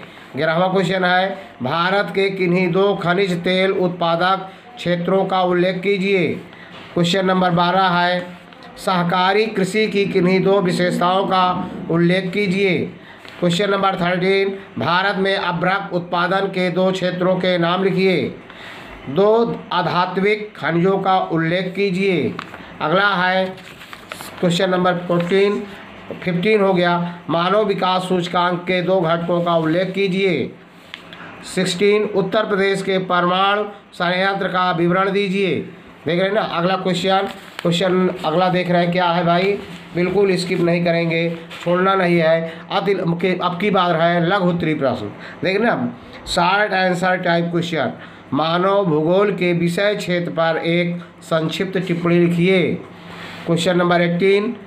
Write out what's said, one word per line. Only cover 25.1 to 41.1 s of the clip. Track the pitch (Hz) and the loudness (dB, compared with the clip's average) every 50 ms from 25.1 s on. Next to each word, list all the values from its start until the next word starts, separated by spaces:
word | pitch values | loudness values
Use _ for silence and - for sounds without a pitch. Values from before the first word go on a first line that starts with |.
| 175 175 170 175 196 196 202 202 208 - - - - - - - - - - - - - - | -2 -2 0 2 2 2 2 2 0 -2 -6 -10 -14 -16 -18 -18 -20 -18 -14 -14 -12 -8 -6
फिफ्टीन | 185 170 175 175 214 220 208 | -4 -2 0 0 2 2 4
हो | 196 190 190 | 4 4 2
गया, | 175 175 175 175 175 170 170 - - - - | 2 2 2 2 0 -2 -4 -6 -10 -6 -2
मानव | 151 170 175 185 196 214 220 | 0 0 2 2 2 2 2
विकास | 196 202 175 185 180 185 185 | 0 0 0 0 0 0 0
सूचकांक | 180 - 180 180 170 170 180 180 175 180 180 170 | 0 0 0 -2 -2 0 0 0 0 0 0 -2
के | 175 190 185 180 | -2 -2 -2 -2
दो | 170 175 185 190 | 0 2 2 2
घटकों | 170 160 170 170 170 175 180 175 | 2 2 0 0 0 0 0 0
का | 175 175 165 | 2 2 2
उल्लेख | 165 160 156 160 180 190 180 | 2 2 2 0 0 0 -2
कीजिए। | 180 190 196 190 175 190 196 190 165 131 107 - - - - - - - - - - - - - - - - - - - - - - | -2 -2 0 0 0 0 0 2 0 0 -2 -4 -8 -14 -20 -20 -20 -20 -20 -18 -18 -18 -18 -18 -20 -18 -18 -18 -18 -18 -14 -6 -2
सिक्सटीन, | 185 185 185 - - 202 202 208 214 214 | -2 -2 0 0 2 2 4 4 4 2
उत्तर | - - 196 185 - - 220 208 | 0 0 -2 -2 0 0 -2 0
प्रदेश | 190 208 185 196 196 196 190 | 0 0 0 2 0 0 -2
के | - 196 190 185 | -2 -2 -2 -2
परमाणु | 180 175 180 175 175 175 180 185 196 196 202 208 208 208 - - - - - | 0 0 0 0 2 2 2 2 2 2 2 0 -2 -4 -8 -16 -20 -14 -8
संयंत्र | - 180 175 180 180 190 196 196 185 190 175 | -4 -2 -2 0 0 0 0 0 -2 -2 -2
का | 175 185 185 180 | 0 0 0 0
विवरण | 175 160 170 175 180 190 190 202 | 0 2 2 2 2 2 2 0
दीजिए। | 190 202 202 190 185 196 196 180 143 107 90 - - - - - - - - | 0 0 0 0 0 0 0 0 0 -2 -4 -8 -12 -18 -20 -20 -18 -10 -4
देख | 143 170 180 | -2 0 0
रहे | 190 190 | 0 0
हैं | 202 | 0
ना, | 220 | 0
अगला | 180 - - 165 170 185 190 | -2 -2 -2 -2 0 0 0
क्वेश्चन | 185 185 185 180 175 180 190 190 190 202 196 - - - - - - | 0 0 -2 -2 0 0 2 2 2 0 -2 -6 -10 -18 -18 -10 -4
क्वेश्चन | - 175 170 - 147 139 175 185 185 180 180 - - | -2 0 0 2 2 2 2 2 2 2 0 -2 -2
अगला | 156 151 175 185 185 | 0 2 2 2 2
देख | 175 180 175 175 | 2 0 0 2
रहे | 175 175 175 | 2 2 2
हैं, | 175 | 2
क्या | 170 180 180 | 2 0 2
है | 170 170 175 170 | 2 2 2 2
भाई, | 170 170 180 190 196 202 202 - - - - - - - | 2 2 2 2 0 0 -2 -4 -10 -16 -16 -14 -8 -2
बिल्कुल | 170 180 185 185 202 202 196 185 | -2 0 0 2 2 2 2 2
स्किप | 170 175 - 185 170 | 0 0 -2 0 0
नहीं | 170 170 170 175 175 | 2 2 2 2 2
करेंगे, | 175 165 170 170 165 | 2 0 0 0 0